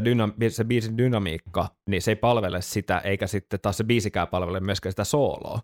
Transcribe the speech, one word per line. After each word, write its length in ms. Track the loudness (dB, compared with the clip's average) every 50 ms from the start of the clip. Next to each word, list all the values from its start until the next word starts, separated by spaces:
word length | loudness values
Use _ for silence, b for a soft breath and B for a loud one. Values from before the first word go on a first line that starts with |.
| 4
dyna-, 440 | 4 4 4 2 0 0 0 0 0
se 140 | 0 0 0
biisin 340 | 2 2 0 0 0 0 2
dynamiikka, 680 | 2 4 4 2 0 -2 -4 -6 -8 -4 -2 -2 -2 -2 -6 _ _ -2
niin 120 | 0 0
se 100 | 2 0
ei 40 | 2
palvele 460 | 2 4 4 4 4 2 0 -2 -4
sitä, 360 | -4 -4 -4 -4 -2 0 0 0
eikä 280 | 0 0 0 0 -2 -2
sitten 320 | -4 -6 -4 _ -6 -2
taas 180 | -2 -2 0 0
se 60 | 0
biisikään 440 | 2 2 2 2 0 0 0 -2 0
palvele 320 | 0 -2 -2 -2 -4 -4
myöskään 320 | -2 -2 -4 -2 -4 -4
sitä 120 | -4 -2 -2
sooloa. 560 | 0 2 2 2 0 0 -4 -8 -8 -8 -8